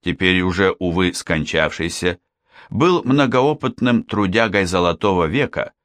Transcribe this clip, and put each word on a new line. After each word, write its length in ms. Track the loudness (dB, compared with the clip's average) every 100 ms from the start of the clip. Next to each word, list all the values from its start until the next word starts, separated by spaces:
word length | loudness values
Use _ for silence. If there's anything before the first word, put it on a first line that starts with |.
теперь 380 | -6 0 2 2
уже, 340 | 0 2 0 2
увы, 340 | -2 0 0
скончавшийся, 1040 | -2 -4 -4 -2 0 -2 -2 -6 -2 -4 -4 _ _ _ -20 -10
был 340 | 0 2 2
многоопытным 960 | 2 2 2 2 2 0 -6 -2 0 0
трудягой 640 | -2 -2 0 0 2 0
Золотого 640 | 0 0 0 0 0 2 0
века 460 | -2 -4 -4 -8 _